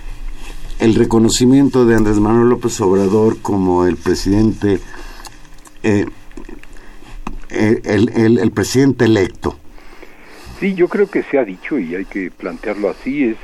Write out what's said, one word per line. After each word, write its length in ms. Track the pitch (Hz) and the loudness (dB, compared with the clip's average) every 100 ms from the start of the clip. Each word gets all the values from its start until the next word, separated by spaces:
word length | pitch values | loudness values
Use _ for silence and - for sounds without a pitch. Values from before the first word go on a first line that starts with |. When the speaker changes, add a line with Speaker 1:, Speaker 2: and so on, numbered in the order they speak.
| - - - - - - - - | -10 -8 -8 -8 -8 -8 -8 0
Speaker 1:
el 160 | 117 107 | 2 4
reconocimiento 920 | 117 113 113 - 123 135 135 127 117 | 2 4 2 4 4 6 4 4 4
de 100 | 110 | 4
Andrés 240 | 104 104 | 4 2
Manuel 300 | 104 117 120 | 2 4 4
López 320 | 120 117 113 | 2 -2 0
Obrador 580 | 95 98 95 107 110 107 | 2 2 2 2 2 0
como 420 | - 98 92 90 90 | -2 0 2 2 2
el 120 | 82 | 0
presidente, 800 | 90 82 98 104 110 - 101 92 - - - - - - - - - - | -2 -2 0 2 2 0 0 0 -4 -14 -16 -16 -18 -20 -20 -20 -20 -4
eh, 240 | 110 101 - - - - - - - - - - - - - - - | 0 0 0 -8 -16 -14 -14 -14 -16 -16 -16 -16 -16 -12 -10 -10 -8
eh, 300 | 92 107 117 | 0 2 2
el, 260 | - 101 117 | 0 2 2
el, 300 | 113 110 120 | 2 4 4
el 120 | 110 | 2
presidente 540 | 107 92 127 139 127 113 | 0 0 2 2 4 4
electo? 540 | 107 87 - 78 - - - - - - - - - - - | 4 2 -2 -8 -8 -12 -18 -18 -18 -20 -20 -20 -20 -20 -6
Speaker 2:
Sí, 140 | 294 | -4
yo 140 | 294 349 | 0 2
creo 200 | 403 403 | 2 0
que 140 | - | -2
se 160 | - 139 | 0 0
ha 80 | 113 | -2
dicho, 320 | 92 - 143 | -6 -6 -4
y 160 | 120 | -4
hay 120 | 92 98 | -6 -8
que 260 | 98 87 | -8 -8
plantearlo 580 | - 95 82 113 101 98 | -8 -10 -8 -8 -4 -4
así, 340 | - 127 147 | -4 -6 -2
es 140 | 120 110 | -2 -2